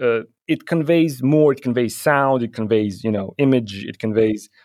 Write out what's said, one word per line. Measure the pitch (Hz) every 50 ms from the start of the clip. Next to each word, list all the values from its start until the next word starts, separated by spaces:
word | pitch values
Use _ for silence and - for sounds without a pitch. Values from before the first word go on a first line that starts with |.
uh, | 131 120 117 113 113 - _ _ _
it | - 156 160 -
conveys | - 170 165 147 143 170 165 160 160 139 123 127
more, | 135 151 151 151 143 135
it | - -
conveys | 127 117 123 120 107 -
sound, | - - 156 147 139 139 135 135 127 117
it | 113 -
conveys, | 113 110 101 113 110 107 104 95 107 -
you | 113
know, | 107 101 98 95 - -
image, | 143 135 131 123 113 101 98 98 -
it | - - -
conveys | - 110 104 113 110 110 110 104 - - _ _ _